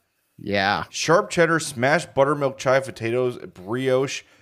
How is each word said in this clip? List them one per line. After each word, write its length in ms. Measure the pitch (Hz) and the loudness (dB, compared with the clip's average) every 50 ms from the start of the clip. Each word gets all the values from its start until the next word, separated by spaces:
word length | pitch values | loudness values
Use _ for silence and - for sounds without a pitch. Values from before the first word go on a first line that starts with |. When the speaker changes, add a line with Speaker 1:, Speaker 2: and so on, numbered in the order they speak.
| _ _ _ _ _ _ _ - | _ _ _ _ _ _ _ -12
Speaker 1:
Yeah. 480 | - - 98 101 98 98 101 80 - - | -6 -2 0 2 2 2 2 0 -2 -6
Speaker 2:
Sharp 400 | - - - - 165 196 208 202 | -8 -6 0 2 2 2 2 2
cheddar, 300 | - 175 165 160 165 165 | 0 2 2 2 2 0
smashed 540 | 160 - - 117 123 135 156 175 - - - | -2 -4 -6 -2 0 2 2 0 0 -2 0
buttermilk 420 | 135 139 143 151 147 143 131 117 - | 2 2 2 2 0 -2 -4 -4 -2
chive 280 | - 139 127 135 131 | 0 2 2 2 2
potatoes, 520 | 113 101 - 113 113 120 123 127 123 120 - | -2 -8 -6 -4 -2 -2 0 0 -2 -2 -6
brioche, 840 | - - - 90 90 95 117 127 131 135 127 127 139 139 - - - _ _ _ | -12 -16 -16 -14 -10 -6 -4 -2 0 2 2 2 2 0 -4 -8 -12 _ _ _